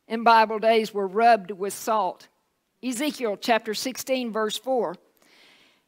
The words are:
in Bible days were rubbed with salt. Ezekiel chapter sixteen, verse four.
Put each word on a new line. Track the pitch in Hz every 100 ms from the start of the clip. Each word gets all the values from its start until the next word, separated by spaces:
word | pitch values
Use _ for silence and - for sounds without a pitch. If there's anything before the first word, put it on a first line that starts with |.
| -
in | 226
Bible | 233 226 214 220
days | 220 226 220
were | 202 190
rubbed | 190 233 226 180
with | 190 196
salt. | - - 220 185 - - _ _ _ _ _
Ezekiel | 247 233 294 - 233 190
chapter | - 220 226
sixteen, | 208 269 - - 262 240
verse | 214 214 -
four. | 254 254 175 175 _ _ _ _ _ _ _ _